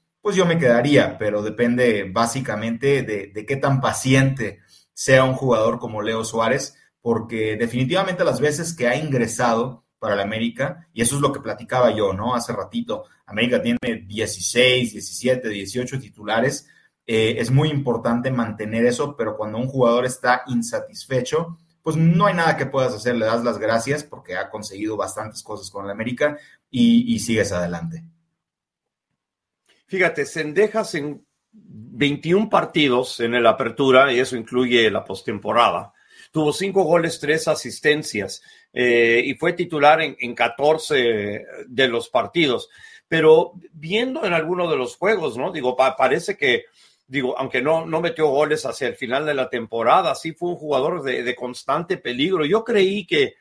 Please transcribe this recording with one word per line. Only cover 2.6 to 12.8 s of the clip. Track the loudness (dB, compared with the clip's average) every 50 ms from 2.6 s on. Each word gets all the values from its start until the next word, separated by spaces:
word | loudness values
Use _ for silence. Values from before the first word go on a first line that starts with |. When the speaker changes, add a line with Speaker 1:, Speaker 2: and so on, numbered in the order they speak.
| -4 -4 -4 -2 0 2 2 2 0
Speaker 1:
de, | -2 -6 -6 -8 -8
de | -10 -12 -6
qué | -6 -4
tan | -2 0 2 2 2
paciente | 2 0 -2 0 2 4 4 4 4 4 2 -2 -4 -6 -8 -12 _ _ _ _ _ _ _
sea | -6 2 6 6 6 6
un | 4 2
jugador | 0 0 2 2 4 2 2 0 -2
como | -6 -8 -8 -6 -4
Leo | -4 -2 -4 -4
Suárez, | -4 -2 -2 0 0 0 0 -2 -6 -12 _ _ _ _ _
porque | _ -2 -2 -2 -2 -4 -4 -4 -2 -2 -2
definitivamente | -2 -2 -2 0 -2 0 0 0 0 0 -2 -2 0 0
las | 0 2 2
veces | 0 0 0 -2 -4 -6 -4
que | -2 0 0
ha | 0
ingresado | 0 -2 -2 0 0 0 0 -2 -2 0 0 0 0 -2 -4 -6 -12 _ _ _ _
para | -4 -4 -2
el | -2
América, | -2 -4 -4 -4 -4 -4 -4 -4 -6 -6 -6 -10 -16 _ _
y | -2 -2
eso | -2 0
es | 0
lo | 0 0 0
que | -2
platicaba | -6 -10 -10 -10 -8 -4 0 2 4 4
yo, | 4 2 0 0 0
¿no? | -2 -2 -2 -4
Hace | -4 -4 -6 -6
ratito, | -8 -8 -6 -6 -8